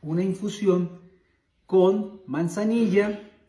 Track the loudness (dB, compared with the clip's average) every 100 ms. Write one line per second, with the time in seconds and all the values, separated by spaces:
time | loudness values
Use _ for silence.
0 | -4 -2 -2 -4 -8 -2 0 0 -2 -8
1 | -20 _ _ _ _ _ _ 4 4 2
2 | -4 -12 -8 -4 -4 -2 -2 0 2 2
3 | 0 -4 -14 _